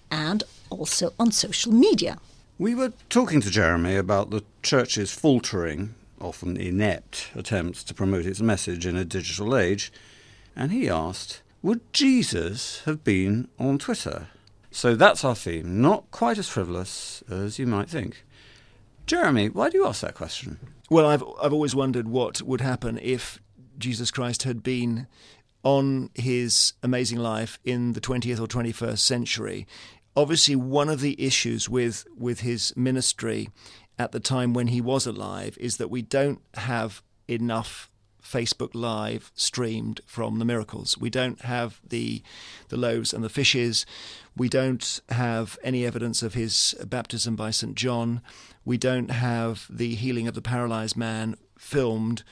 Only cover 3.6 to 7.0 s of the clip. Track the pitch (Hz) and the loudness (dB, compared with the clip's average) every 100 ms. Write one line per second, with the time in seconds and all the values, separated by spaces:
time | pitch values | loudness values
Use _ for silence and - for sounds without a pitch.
3.6 | 82 85 87 98 95 98 - 104 - - | 6 4 4 2 4 2 2 -4 -6 -6
4.6 | - 135 117 110 98 - 156 123 - 98 | 2 2 2 0 -2 2 4 4 2 -2
5.6 | 82 73 107 - - - 87 - 90 92 | -2 -2 -6 -10 -20 -12 -12 -8 -6 -4
6.6 | 92 92 104 87 | -2 2 2 0